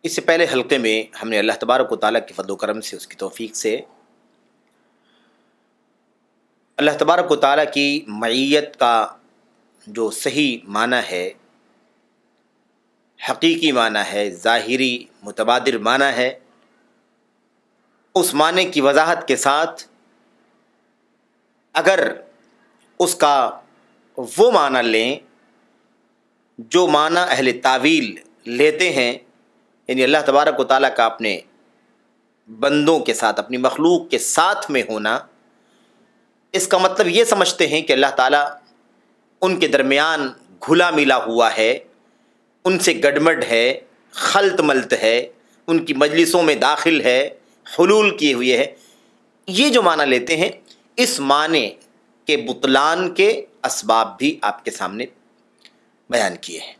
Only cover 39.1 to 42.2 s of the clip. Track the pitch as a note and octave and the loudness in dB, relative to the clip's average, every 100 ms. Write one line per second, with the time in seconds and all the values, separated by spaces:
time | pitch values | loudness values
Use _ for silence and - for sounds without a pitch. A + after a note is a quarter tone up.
39.1 | _ _ _ F#3 F#3 D#3 C3+ C3+ C#3 D#3 | _ _ _ -2 0 2 2 2 2 0
40.1 | D#3 C3+ - _ _ - D#3+ F3 D#3 C#3 | -2 -6 -10 _ _ 0 2 4 2 2
41.1 | B2+ A2+ A2+ A2+ A2 A2 B2+ - _ _ | 0 0 0 0 2 0 0 -6 _ _
42.1 | _ | _